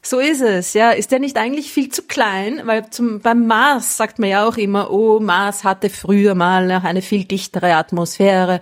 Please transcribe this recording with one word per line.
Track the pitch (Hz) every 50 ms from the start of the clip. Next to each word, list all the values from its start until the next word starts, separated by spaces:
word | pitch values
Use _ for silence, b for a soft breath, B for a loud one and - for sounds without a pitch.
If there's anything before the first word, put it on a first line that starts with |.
| _
So | - 262 254
ist | 269 302 320 262
es, | 262 226 196 180 180 - -
ja. | 214 226 233
Ist | 226 - 208 -
der | 262 254
nicht | 277 277 277
eigentlich | 220 220 240 277 302 285 -
viel | - 294 269 -
zu | - - -
klein? | _ - 294 240 214 196 190 196 208 269 311 -
Weil | 226 220 220 214 220
zum, | - - 240 233 214 208
beim | - 233 233 240 240
Mars | 226 226 214 247 285 285 240 - - -
sagt | - 226 214 - -
man | 220 196
ja | 190 202 208
auch | 226 220
immer, | 233 208 196 202 202 196 -
oh, | - 196 220 220 214 220
Mars | 214 202 175 180 202 202 202 - -
hatte | 196 190 190 - 202
früher | - - - 165 202 202 202 208 196
mal | 180 175 175 185 185 185
noch | 185 185 185 180
eine | 170 175 190
viel | 185 - 220 196 185
dichtere | - 196 190 - - - 185 180 180 170
Atmosphäre | 156 160 - - 170 170 165 - - 196 196 190 185 185 180 185 175